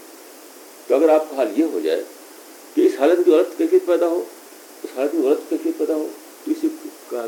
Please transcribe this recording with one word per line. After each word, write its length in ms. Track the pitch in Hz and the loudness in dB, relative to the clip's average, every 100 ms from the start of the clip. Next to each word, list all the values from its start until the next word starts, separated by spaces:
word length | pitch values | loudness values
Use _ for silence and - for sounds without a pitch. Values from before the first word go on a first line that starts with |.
| - - - - - - - - - | -20 -20 -20 -20 -20 -20 -20 -10 0
تو 60 | 135 | 4
اگر 140 | 160 | 4
آپ 200 | 156 156 | 4 2
کا 60 | 135 | -4
حال 240 | - 131 | -2 0
یہ 60 | 160 | 0
ہو 60 | 90 | 0
جائے 240 | 78 87 - - - - - - - - | -2 -4 -6 -14 -20 -20 -20 -20 -6 2
کہ 60 | |
اس 100 | - - | 2 4
حالت 280 | 147 180 - | 2 4 4
میں 100 | 160 | 4
غلط 200 | 180 - | 2 -2
کیفیت 280 | 160 180 175 | 2 2 2
پیدا 220 | 170 170 | 0 0
ہو، 160 | 175 - - - - - - | -2 -6 -14 -20 -20 -20 -16
اس 140 | - 127 | -12 -6
حالت 180 | 143 165 | -4 0
میں 140 | 135 | 0
غلط 100 | 156 - | 0 -2
کیفیت 280 | 160 165 160 | -4 -4 -4
پیدا 180 | 151 156 | -2 -4
ہو، 120 | 156 - - - 294 | -6 -12 -20 -10 -8
تو 60 | |
اسے 160 | - 170 - - - - | -4 -4 -6 -14 -18 -12
کہا 160 | 120 | -8